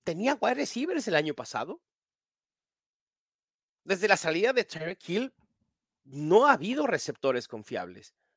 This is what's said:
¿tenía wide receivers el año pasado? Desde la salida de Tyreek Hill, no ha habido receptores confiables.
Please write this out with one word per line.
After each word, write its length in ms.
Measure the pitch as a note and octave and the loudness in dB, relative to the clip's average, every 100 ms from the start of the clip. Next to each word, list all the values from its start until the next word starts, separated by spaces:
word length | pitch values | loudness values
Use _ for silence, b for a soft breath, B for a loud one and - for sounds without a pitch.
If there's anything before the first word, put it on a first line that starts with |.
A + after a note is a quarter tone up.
¿tenía 360 | - E3 A#3+ D4+ | -6 -2 0 0
wide 140 | C4 | 0
receivers 520 | B3+ C#4+ A#3 D#4+ F4 A3 | 0 -2 -4 -4 -4 0
el 80 | |
año 200 | D#3+ D#3 | 0 0
pasado? 480 | C#3+ A#2+ A2+ C#3 C#4+ _ _ _ _ _ _ _ _ _ _ _ _ _ _ _ _ _ _ _ _ | -4 -6 -6 -8 -10 _ _ _ _ _ _ _ _ _ _ _ _ _ _ _ _ _ _ _ _
Desde 240 | - F#3 G#3 | -4 0 2
la 80 | F#3+ | 2
salida 380 | D#3+ E3 A3+ | 2 2 2
de 100 | B3+ | 2
Tyreek 420 | - D#3+ D#3+ F#3+ - | -2 -6 -10 -10 -4
Hill, 280 | F#3+ C4 _ _ _ _ _ _ _ | -2 -2 _ _ _ _ _ _ _
no 420 | C#3 C#3 D3+ G3+ C#4+ | -16 -6 4 6 6
ha 60 | |
habido 340 | A3 F3 C4+ C#4 | 4 0 -2 0
receptores 600 | E3+ - C3+ C#3 B2 - | -2 -4 -4 -2 -2 -4
confiables. 680 | A2+ G#2+ G#2+ F2+ F#2 - _ _ | -12 -8 -8 -8 -14 -20 _ _